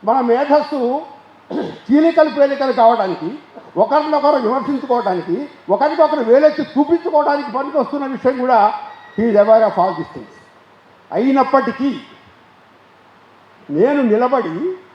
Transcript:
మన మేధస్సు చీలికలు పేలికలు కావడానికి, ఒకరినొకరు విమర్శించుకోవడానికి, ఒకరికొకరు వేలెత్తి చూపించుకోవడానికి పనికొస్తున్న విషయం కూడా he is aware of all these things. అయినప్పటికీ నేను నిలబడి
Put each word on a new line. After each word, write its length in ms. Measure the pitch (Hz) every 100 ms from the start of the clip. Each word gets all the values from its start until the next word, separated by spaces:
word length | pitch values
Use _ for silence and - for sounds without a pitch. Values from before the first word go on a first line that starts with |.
మన 140 | 196 262 240
మేధస్సు 500 | 240 285 294 294 294 240 277 339 - _ _ _ 294 - - -
చీలికలు 440 | 277 320 330 311
పేలికలు 420 | 262 277 277 269
కావడానికి, 560 | 247 226 233 190 165 160 277 - - - -
ఒకరినొకరు 560 | 208 285 302 302 285 285 220
విమర్శించుకోవడానికి, 880 | 262 - 269 254 240 208 180 170 185 285 - -
ఒకరికొకరు 520 | 208 285 320 302 302 226
వేలెత్తి 320 | 247 302 302 277
చూపించుకోవడానికి 800 | 254 294 339 339 302 294 285 254
పనికొస్తున్న 520 | 233 277 302 254 285 269
విషయం 220 | 254 254 262
కూడా 200 | 254 233 208 214 - - - -
he 80 | 233
is 60 | 208
aware 280 | 208 220 214
of 100 | 190
all 140 | 185
these 160 | 170 -
things. 200 | - 110 - _ _ _ _ _ _ _
అయినప్పటికీ 800 | 170 254 269 262 269 247 - 277 185 - - _ _ _ _ _ _ _ _ _ _ _ _ _ _ -
నేను 320 | 147 233 285
నిలబడి 540 | 247 214 247 262 196 165 339 370 -